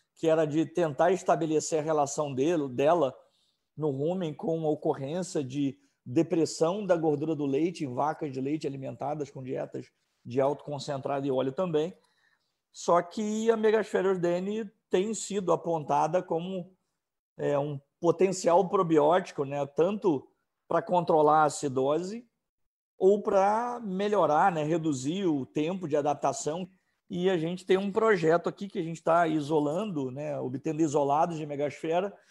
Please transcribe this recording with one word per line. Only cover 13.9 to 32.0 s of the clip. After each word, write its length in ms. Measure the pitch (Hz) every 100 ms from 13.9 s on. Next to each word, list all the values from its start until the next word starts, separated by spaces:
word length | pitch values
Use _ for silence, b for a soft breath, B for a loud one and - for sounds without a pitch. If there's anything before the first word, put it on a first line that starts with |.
| 202 190 185
deni 500 | 175 175 190 214 208 _ -
tem 240 | 185 208
sido 400 | 214 - 202 175
apontada 680 | 160 170 165 143 143 156 180
como, 540 | 180 165 180 190 170 _ _ _ _ _ _ -
é, 200 | 147 143
um 220 | 147 139 _ -
potencial 640 | 170 165 190 185 170 170 185
probiótico, 800 | 196 175 160 147 185 185 - 135
né, 200 | 143 139
tanto 600 | - 175 208 202 135 - _ _ _ -
pra 140 | 170
controlar 600 | 165 180 170 160 151 156
a 20 | 151
acidose 800 | - 143 131 135 156 185 233 - _ _ _ _ _ _ -
ou 240 | 190 208
pra 580 | 214 202 196 214 240 240
melhorar, 680 | 220 185 208 208 156 151 190
né, 120 | 165
reduzir 640 | 151 170 160 135 135 185 185
o 200 | 147 127
tempo 420 | 151 151 190 170
de 80 | 151
adaptação. 720 | 147 143 139 131 147 165 180 _ _ _ -
E 200 | 180 185
a 80 | 180
gente 280 | 160 185 -
tem 120 | 185
um 140 | 202
projeto 580 | 202 220 196 160 170 175
aqui 180 | - 196
que 120 | 208
a 40 |
gente 200 | 165 160
tá 240 | - 170 170
isolando, 840 | 156 143 160 147 165 214 156 127
né, 300 | 131 151 135
obtendo 420 | 131 135 156 151
isolados 560 | 160 147 139 147 175 160
de 80 | 151
megasfera. 640 | 143 143 - 160 170